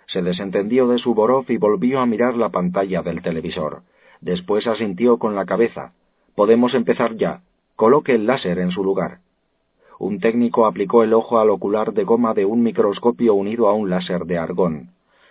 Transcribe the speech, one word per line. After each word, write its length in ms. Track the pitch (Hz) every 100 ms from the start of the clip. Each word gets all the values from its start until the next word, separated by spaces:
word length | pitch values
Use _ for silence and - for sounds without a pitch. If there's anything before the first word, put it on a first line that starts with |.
| -
Se 140 | 98
desentendió 680 | 90 90 98 98 101 123 123
de 120 | 120
Suvorov 460 | 123 107 110 131 127
y 80 | 113
volvió 420 | 104 104 123 135
a 60 | 123
mirar 300 | 104 120 117
la 120 | 107
pantalla 520 | 92 90 90 98 90
del 200 | 82 82
televisor. 600 | 85 82 85 90 76 71 _ _ _ _
Después 460 | 87 90 90 104 120
asintió 500 | 107 110 90 120 117
con 180 | 113 101
la 100 | 92
cabeza. 480 | 98 113 - 67 _ _ _ _ -
"Podemos 400 | 104 117 123 127
empezar 400 | 120 117 117 110
ya. 260 | 95 73 _ _ _ -
Coloque 380 | 113 143 147
el 140 | 120 107
láser 320 | 135 90 87
en 120 | 90
su 120 | 92
lugar". 360 | 95 92 78 - _ _ _ _ _ _ _ -
Un 220 | 98 101
técnico 460 | 110 117 120 - 110
aplicó 380 | 92 95 117
el 100 | 110
ojo 260 | 110 113 117
al 100 | 107
ocular 440 | 98 101 107 110
de 100 | 104
goma 300 | 95 117 117
de 120 | 107 98
un 160 | 117
microscopio 720 | 117 98 107 98 120 120 120 101
unido 340 | 98 117 107
a 40 |
un 160 | 107 101
láser 360 | 90 90 90 85
de 120 | 87
argón. 520 | 80 90 90 76 62 _ _ _ _